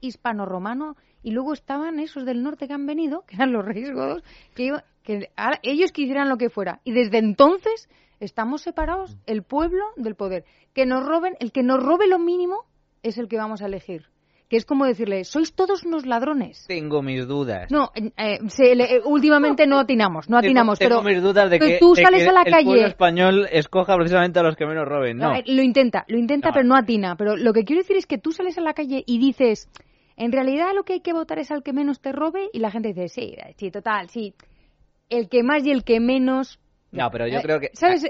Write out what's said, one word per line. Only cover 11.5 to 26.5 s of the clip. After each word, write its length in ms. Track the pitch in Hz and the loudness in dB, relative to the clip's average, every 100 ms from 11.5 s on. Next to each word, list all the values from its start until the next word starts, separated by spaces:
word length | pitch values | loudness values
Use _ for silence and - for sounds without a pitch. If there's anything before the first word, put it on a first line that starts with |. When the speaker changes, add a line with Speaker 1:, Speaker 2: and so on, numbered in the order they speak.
Speaker 1:
que 120 | 269 | -2
nos 180 | 247 269 | 0 0
robe 260 | 294 349 403 | 2 2 2
lo 120 | 370 | 2
mínimo 460 | 339 359 359 403 - _ _ _ | 0 -2 -4 -6 -12 _ _ _
es 160 | 226 208 | -10 -8
el 100 | 214 | -8
que 100 | 220 | -6
vamos 260 | 214 214 | -8 -8
a 20 | 202 | -10
elegir. 400 | 190 - 165 - _ _ _ - | -10 -12 -16 -16 _ _ _ -4
Que 100 | 226 | -2
es 80 | - | 0
como 200 | 277 269 | 0 0
decirle, 380 | 202 208 196 | 0 -2 -4
"Sois 320 | 185 302 320 - | -4 -2 -2 0
todos 280 | 370 392 349 | 0 -2 -4
unos 200 | 320 254 | -6 -2
ladrones". 600 | 233 269 294 - - - | -2 -2 -4 -6 -10 -10
Speaker 2:
Tengo 340 | 175 151 151 | -8 -2 -2
mis 240 | 135 131 127 | -2 -4 -4
dudas. 460 | 143 131 98 90 | -4 -4 -6 -2
Speaker 1:
No, 180 | 294 254 226 | -2 -2 -4
eh, 160 | 214 - | -8 -6
eh, 220 | 214 202 214 | -6 -4 -4
se 260 | - 247 247 | 4 6 6
le, 220 | 240 247 | 4 2
eh, 40 | 240 | 2
últimamente 600 | 294 302 294 294 285 285 | 2 4 4 4 4 4
no 140 | 277 | 4
atinamos, 500 | 262 240 202 156 - | 2 2 0 -2 0
no 80 | 240 | 2
Speaker 2:
Tengo, 100 | 226 | 6
Speaker 1:
atinamos, 280 | 254 220 202 | 4 4 4
Speaker 2:
tengo 240 | 190 233 | 2 2
Speaker 1:
pero 20 | 202 180 | 2 2
Speaker 2:
mis 40 | |
dudas 260 | 190 196 196 | 4 4 6
de 80 | - | 6
Speaker 1:
pero 140 | 311 | 4
Speaker 2:
que, 80 | - | 6
Speaker 1:
tú 160 | 349 359 | 8 8
Speaker 2:
de 80 | |
Speaker 1:
sales 180 | 370 370 | 8 6
Speaker 2:
que 60 | 359 | 6
Speaker 1:
a 20 | |
la 80 | 370 | 6
Speaker 2:
el 80 | 349 | 6
pueblo 200 | 330 277 | 6 6
Speaker 1:
calle. 120 | 247 202 | 6 4
Speaker 2:
español 600 | - 175 170 185 196 196 | 4 2 4 4 4 2
escoja 440 | 160 151 190 180 185 | 0 0 0 2 2
precisamente 440 | 170 180 180 175 | 2 2 2 2
a 40 | |
los 120 | 165 156 | 2 0
que 120 | 151 | -4
menos 200 | 160 139 | -4 -2
roben, 300 | 143 123 117 | -2 -2 -2
no. 120 | 226 | -2
Speaker 1:
No, 60 | 254 | -2
eh, 80 | 247 | 0
lo 160 | 262 | 2
intenta, 420 | 262 269 247 190 - | 2 4 2 0 -4
lo 120 | 233 | -2
intenta, 300 | 233 285 | 0 0
Speaker 2:
No. 40 | 320 | 0